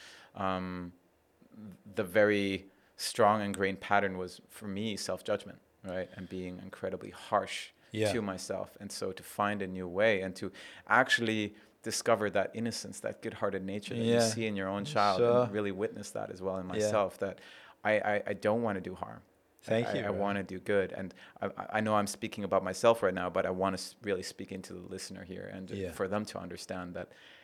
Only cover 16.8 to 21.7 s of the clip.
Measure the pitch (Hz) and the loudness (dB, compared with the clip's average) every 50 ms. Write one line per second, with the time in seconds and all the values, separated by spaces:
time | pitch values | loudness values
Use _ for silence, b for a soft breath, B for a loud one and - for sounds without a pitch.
16.8 | 107 107 107 104 98 90 - - - 98 90 - B B B B B B B B | 2 4 4 4 2 2 0 -4 -6 -6 -6 -8 B B B B B B B B
17.8 | - 107 107 104 - 110 104 104 - - 104 95 - 104 107 117 117 110 101 92 | 2 2 2 4 4 2 0 0 0 -2 -4 0 2 2 2 2 2 0 -2 -2
18.8 | 85 95 92 - - - 57 - - _ _ _ _ _ _ _ - - 110 117 | -4 -8 -8 -8 -10 -10 -10 -16 -18 _ _ _ _ _ _ _ -2 0 2 2
19.8 | 113 107 104 95 101 101 98 98 101 101 101 101 95 - 95 90 - - 104 98 | 2 0 -2 -2 0 -2 0 0 0 0 0 -2 -4 -4 -8 -8 -2 2 2 2
20.8 | 92 92 - - 98 90 - B B B B B 104 98 - - 98 - | 2 0 -2 -8 -8 -10 -10 B B B B B -6 -6 -6 -6 -8 -2